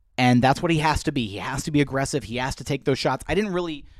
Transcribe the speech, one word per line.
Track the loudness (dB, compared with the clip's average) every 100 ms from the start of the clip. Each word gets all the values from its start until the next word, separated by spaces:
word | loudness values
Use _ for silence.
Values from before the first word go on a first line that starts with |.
| _ 2
and | 4 6
that's | 4 2
what | 0
he | 2
has | 2 0
to | -2
be. | -2 -4
He | -6
has | -6 -6
to | 0
be | 2
aggressive. | 2 0 -2 -4
He | -4 -6
has | -4 -6
to |
take | -6 -4
those | 0 0
shots. | 0 -2 -2
I |
didn't | -2 0
really, | -2 -4 -8 -14 -20